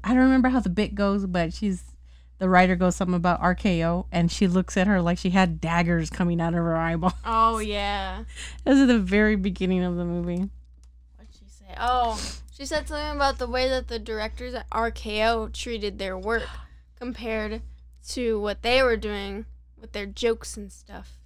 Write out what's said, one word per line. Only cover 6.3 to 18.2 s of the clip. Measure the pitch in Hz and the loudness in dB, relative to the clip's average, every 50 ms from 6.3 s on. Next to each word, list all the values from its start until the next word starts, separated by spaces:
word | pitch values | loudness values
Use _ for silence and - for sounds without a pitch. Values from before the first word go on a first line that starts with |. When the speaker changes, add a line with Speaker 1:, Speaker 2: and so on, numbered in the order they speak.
| 170 170 | 2 0
Speaker 1:
out | 165 165 170 | 0 0 0
of | 170 | 0
her | 170 165 165 | 0 0 0
eyeball. | 165 165 165 170 165 170 185 - - | 0 0 0 0 0 0 0 0 -2
<laughs> | - | -6
Speaker 2:
Oh, | 226 226 226 226 226 226 220 | -2 2 2 2 2 2 0
yeah. | 214 208 208 208 202 202 202 196 190 190 185 202 226 - - - - - - - - | -4 -4 -4 -4 -2 -2 -4 -4 -4 -6 -8 -10 -12 -14 -14 -14 -14 -14 -12 -4 2
Speaker 1:
This | - 277 269 | 4 6 6
is | 277 | 8
the | 247 247 226 | 6 4 4
very | 190 180 190 208 214 214 214 | 2 2 2 4 4 4 2
beginning | 196 185 202 175 - 185 180 185 180 | 0 0 -2 -2 -2 0 0 0 0
of | 180 180 175 | 0 0 -2
the | 175 175 | -2 -4
movie. | 175 175 175 175 175 175 175 190 190 - - - - - - - - - - - - - | -4 -4 -4 -4 -4 -4 -4 -4 -6 -8 -14 -20 -20 -20 -20 -20 -20 -20 -20 -20 -20 -20
Speaker 2:
What'd | - - - - | -20 -20 -20 -20
she | - - - | -20 -20 -20
say? | - - - 190 - | -20 -20 -20 -16 -10
Oh, | - 220 247 254 254 240 233 220 220 - - - - - - - | -4 -2 0 2 2 0 0 -2 -4 -6 -8 -10 -12 -16 -18 -16
she | - 277 | -12 -8
said | 262 320 302 277 | -4 -4 -4 -4
something | - 302 294 302 302 294 | -4 -6 -6 -6 -4 -2
about | 285 285 277 269 - | 0 0 0 0 -2
the | 254 233 | -6 -4
way | 240 254 254 262 | -2 0 0 0
that | 262 254 254 - | 0 -2 -4 -6
the | 233 220 | -8 -8
directors | 208 233 220 214 214 220 - - 247 254 247 | -8 -6 -6 -6 -6 -6 -8 -8 -10 -8 -10
at | 233 - - | -10 -8 -4
R | - 226 226 233 | -2 -2 -2 -2
K | 220 - - 220 208 214 214 226 | -2 -6 -8 -4 -2 0 2 2
O | 233 226 220 226 | 2 0 -2 -6
treated | 214 - - 247 233 220 208 202 190 208 | -8 -10 -8 -6 -6 -6 -6 -6 -6 -6
their | 196 190 190 | -8 -6 -6
work | 185 185 214 233 220 - - - - - - | -6 -4 -2 -2 -2 -2 -6 -12 -14 -16 -18
<gasps> | - - - - - - | -20 -20 -20 -20 -16 -12
compared | 247 247 247 - 240 226 220 220 214 208 214 233 - - - - - - - - - | -10 -10 -10 -8 -6 -6 -4 -4 -4 -6 -8 -10 -12 -14 -16 -18 -20 -20 -20 -20 -14
to | - - 262 | -10 -6 -4